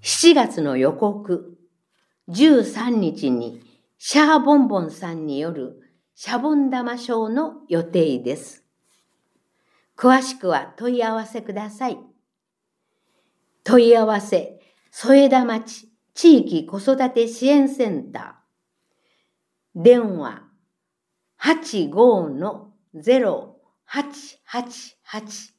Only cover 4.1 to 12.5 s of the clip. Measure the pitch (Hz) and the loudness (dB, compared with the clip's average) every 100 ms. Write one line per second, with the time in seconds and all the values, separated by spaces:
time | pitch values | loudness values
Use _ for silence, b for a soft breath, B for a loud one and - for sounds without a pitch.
4.1 | 285 302 311 254 294 233 202 165 - 180 | 0 4 2 4 2 2 -2 -6 -10 -12
5.1 | 165 156 139 156 143 127 - b b b | -10 -8 -8 -8 -10 -14 -16 b b b
6.1 | _ - 240 277 302 269 254 240 240 240 | _ -10 -6 -2 -2 -2 -4 -8 -10 -8
7.1 | 233 220 240 311 - _ 165 170 180 160 | -6 -4 -4 -6 -10 _ -6 -2 -2 -2
8.1 | 127 120 147 - - _ _ _ _ _ | -2 -6 -10 -12 -20 _ _ _ _ _
9.1 | _ _ _ _ _ _ _ _ - 254 | _ _ _ _ _ _ _ _ -2 2
10.1 | 262 262 - 185 147 139 - 240 247 226 | 2 0 -8 -4 -4 -6 -10 -6 -4 -4
11.1 | 220 214 233 214 202 214 208 254 - - | -6 -10 -14 -12 -12 -12 -10 -8 -8 -16
12.1 | _ _ _ _ | _ _ _ _